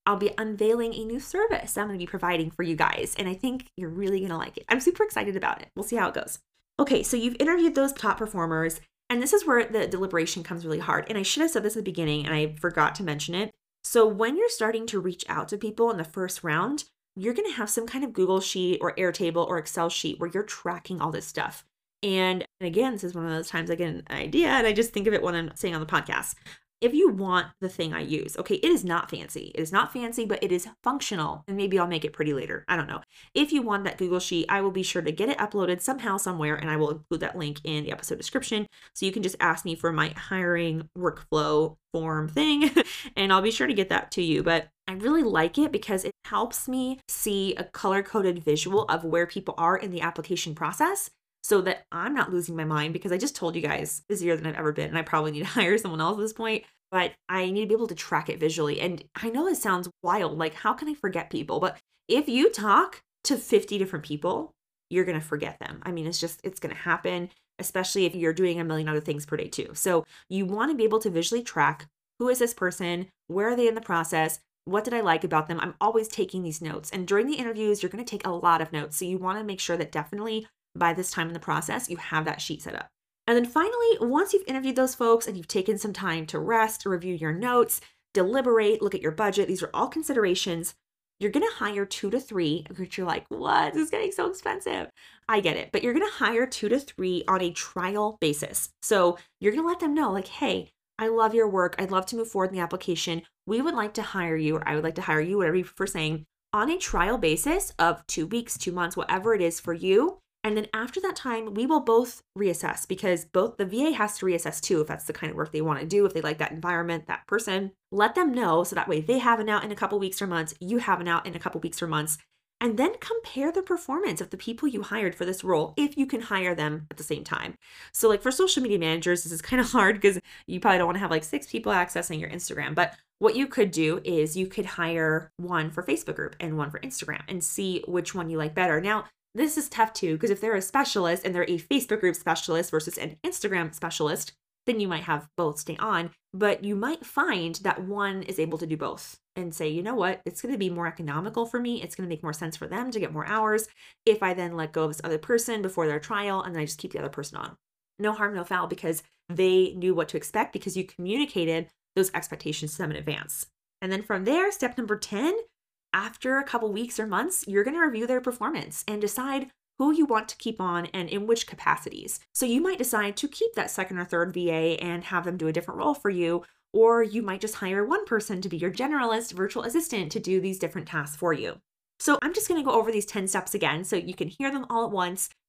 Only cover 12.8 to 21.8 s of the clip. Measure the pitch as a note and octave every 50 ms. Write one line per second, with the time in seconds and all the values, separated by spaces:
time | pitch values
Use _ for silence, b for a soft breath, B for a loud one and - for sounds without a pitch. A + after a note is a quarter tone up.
12.8 | D3+ - D3+ - G3 D#3+ D3 D3 - D#3+ E3+ F#3 G#3+ - - _ _ _ _ _
13.8 | - - - A#3+ A3 A3 G#3 F#3+ A3+ A#3 C#4 F4+ A4+ A#4 - - A3 G#3+ A3+ A3
14.8 | A3+ A3+ A3 G3 E3+ F#3 F3 - - - - D3+ - - G#3 G3+ A3+ G#3+ A3 A#3
15.8 | A#3 A#3 A3+ F3 D#3+ - - F#3+ F#3 F3+ - - - E3+ D3+ D#3 A#3 A#3+ C#4+ D4+
16.8 | - _ _ _ _ _ - F#3+ F#3 A3+ A#3+ - G#4 G4+ C4+ B3 G#3+ - - A#3
17.8 | A3+ A3+ - C4+ C#4+ B3 G#3+ F#3+ F#3 F3+ F#3+ F#3+ F#3+ - - F#3+ F3+ F3+ F3+ -
18.8 | - E3+ - - F#3 F3+ E3 - F#3 E3+ D#3+ E3+ E3 - F3+ E3+ D3+ - - F3+
19.8 | E3 E3+ E3+ - - D#3+ - - F3 F3 E3 F#3+ G#3+ G#3+ - - - F3 F3+ F3
20.8 | - - F#3 E3 - D#3+ D#3 - - - - - - - - - - _ _ _